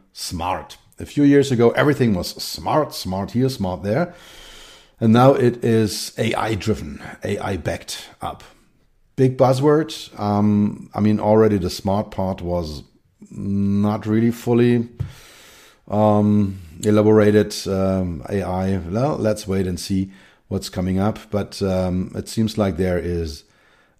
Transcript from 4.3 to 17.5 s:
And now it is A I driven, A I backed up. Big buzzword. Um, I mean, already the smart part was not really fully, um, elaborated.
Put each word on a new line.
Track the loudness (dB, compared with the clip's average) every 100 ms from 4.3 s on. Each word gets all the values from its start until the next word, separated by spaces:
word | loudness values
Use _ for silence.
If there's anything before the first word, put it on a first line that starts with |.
| -20 -20 -20 -20 -20 _ -2
And | 4
now | 6 6
it | 6 2 0 0
is | 2 0 -4 -10 -6
A | -4 -2
I | -2
driven, | -4 -2 -4 -6 -14 -16 -12
A | -8 -6
I | -6 -6
backed | -6 -8 -10 -14 -16 -14
up. | -12 -12 -20 _ _ _ _ _ _ 0
Big | 2 4
buzzword. | 4 4 4 2 0 -8 -14 -6
Um, | -2 2 4 4 2 -2 -10
I | -2
mean, | 0 2
already | 4 6 6 4
the | -2
smart | -4 -2 -2 -4
part | -4 -4 -4
was | -4 -4 -4 -10 -16 _ _ _ -18
not | -10 -4 -2 0 0 0 -2 0
really | 2 2
fully, | 0 0 4 4 2 0 -8 -10 -10 -20 -20 -20 -20 -20 _ -6
um, | 2 4 4 4 2 0 -4 -16 -6
elaborated. | 0 4 6 6 6 4 2